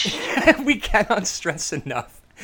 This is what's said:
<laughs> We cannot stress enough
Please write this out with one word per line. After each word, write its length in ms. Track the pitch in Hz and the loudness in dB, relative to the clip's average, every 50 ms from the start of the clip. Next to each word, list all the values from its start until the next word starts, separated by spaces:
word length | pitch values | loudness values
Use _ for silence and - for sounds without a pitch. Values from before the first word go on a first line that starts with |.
| - 185 - - - - | -2 -2 -2 -4 -4 -2
<laughs> 340 | - - - 320 - - 277 | -2 4 4 4 4 4 2
We 120 | 277 294 202 | 0 0 0
cannot 460 | - - - 214 202 - 233 - 185 | 0 2 2 2 2 2 0 0 0
stress 460 | - - - - 175 147 160 - - - | -2 -6 -4 -4 -4 -4 -2 -4 -4 -4
enough 480 | 143 - 139 131 120 - - - - - _ _ - | -6 -4 -4 -6 -6 -6 -8 -14 -20 -20 _ _ -16